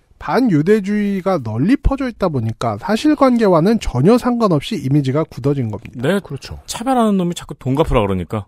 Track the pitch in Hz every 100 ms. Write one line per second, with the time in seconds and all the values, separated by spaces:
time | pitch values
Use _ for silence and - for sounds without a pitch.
0 | _ - - 170 254 156 156 220 190 208
1 | 202 196 185 185 113 110 160 277 - 269
2 | 262 220 185 139 113 113 120 101 - 214
3 | 302 302 269 240 214 170 175 226 - 123
4 | 151 240 240 240 220 156 - 196 131 147
5 | 131 135 160 - 131 143 117 104 - 127
6 | 127 196 - 139 - 73 - - 240 254
7 | 220 202 175 170 - - 127 135 160 131
8 | 101 95 85 110